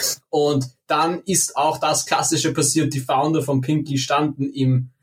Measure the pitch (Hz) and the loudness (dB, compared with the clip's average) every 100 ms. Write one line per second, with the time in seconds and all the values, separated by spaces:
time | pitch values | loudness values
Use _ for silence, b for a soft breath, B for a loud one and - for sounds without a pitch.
0 | B B _ 156 147 139 127 - - 156 | B B _ 0 2 2 -2 -8 -4 0
1 | 165 175 - 180 - 135 151 - 156 151 | 0 -2 -2 0 0 0 0 0 0 -2
2 | - - - 156 160 151 139 160 139 135 | 0 -2 0 0 0 0 0 2 0 -2
3 | 131 135 151 160 135 135 131 156 143 135 | -2 0 2 0 0 0 0 0 0 -2
4 | - 143 151 135 139 139 131 127 127 _ | 0 0 0 -2 -4 0 2 2 0 _